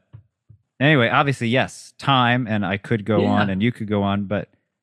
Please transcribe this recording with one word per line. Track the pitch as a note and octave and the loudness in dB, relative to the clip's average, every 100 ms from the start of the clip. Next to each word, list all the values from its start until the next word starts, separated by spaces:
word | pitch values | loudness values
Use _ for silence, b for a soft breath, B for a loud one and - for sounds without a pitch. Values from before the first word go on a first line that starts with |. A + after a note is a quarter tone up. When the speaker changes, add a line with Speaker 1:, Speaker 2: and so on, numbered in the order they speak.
| _ - _ _ _ _ _ - | _ -20 _ _ _ _ _ 0
Speaker 1:
anyway, | C#3+ D3 A#2 | 2 4 4
obviously, | B2+ C#3+ B2+ A#2 | 2 0 -2 0
yes, | B2+ A2 - - - | 0 -2 -6 -20 -8
time, | - C3 A#2+ B2 A2+ | 0 2 2 0 0
and | G#2+ F#2 | -2 -2
I | G2 | -4
could | - A#2 G2+ | -4 -4 0
go | G#2 | 0
Speaker 2:
Yeah. | G2+ | 2
Speaker 1:
on | G#2 G2+ | 0 0
and | F#2+ | 0
you | A#2 | -2
could | - G#2 | -2 -4
go | G#2 | -2
on, | G2 G2+ G2 | -2 -2 -4
but | G2+ - _ _ _ | -6 -8 _ _ _